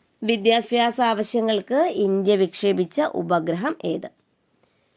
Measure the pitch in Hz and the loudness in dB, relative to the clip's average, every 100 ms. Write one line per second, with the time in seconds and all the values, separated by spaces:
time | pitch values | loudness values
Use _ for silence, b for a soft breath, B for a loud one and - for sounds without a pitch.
0 | b _ 214 233 208 226 226 240 240 233 | b _ -2 0 2 2 2 0 0 2
1 | 233 214 220 233 220 208 - 262 349 - | 0 0 -2 0 0 -2 0 0 0 0
2 | 196 196 196 202 185 - 202 185 175 - | 0 2 2 2 2 0 0 0 -2 -2
3 | - - 170 175 165 165 262 - 175 156 | -2 -2 -2 0 0 -2 -4 -4 -6 -6
4 | - - _ _ _ _ _ _ _ | -8 -18 _ _ _ _ _ _ _